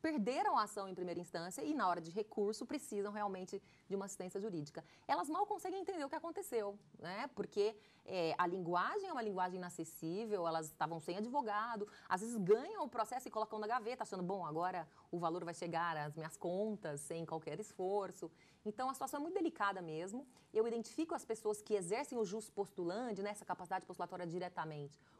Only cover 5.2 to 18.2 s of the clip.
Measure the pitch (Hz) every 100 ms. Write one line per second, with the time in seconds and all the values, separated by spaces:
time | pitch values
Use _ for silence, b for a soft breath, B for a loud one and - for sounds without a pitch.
5.2 | 302 330 415 392 370 381 370 359 277 320
6.2 | 339 330 370 233 202 208 - - 160 196
7.2 | 269 226 185 202 202 214 B B - 185
8.2 | 160 - 175 185 170 175 220 415 381 285
9.2 | 220 185 180 185 180 - 160 - 160 185
10.2 | 226 202 165 160 156 - 156 165 165 180
11.2 | 226 285 226 208 233 226 208 B B 180
12.2 | 220 240 175 220 320 427 294 247 - 247
13.2 | 247 220 214 214 214 233 214 254 - 190
14.2 | 180 196 160 156 180 185 165 B B 175
15.2 | 165 170 175 170 170 165 170 156 147 156
16.2 | 156 - 175 185 220 208 165 143 - 165
17.2 | 165 160 156 156 214 - 185 208 190 180